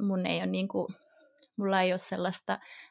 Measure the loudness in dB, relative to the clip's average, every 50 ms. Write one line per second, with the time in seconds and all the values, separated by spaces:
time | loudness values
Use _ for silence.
0 | -2 0 0 0 0 0 0 0 0 0 0 0 -2 -2 -2 -2 -4 -4 -6 -14
1 | _ _ _ -20 -20 -20 _ _ -20 _ _ -2 0 2 4 4 4 4 2 2
2 | 0 -2 -2 -2 -2 0 -2 -2 -2 -2 -4 -4 -6 -12 -20 -20 -20 -20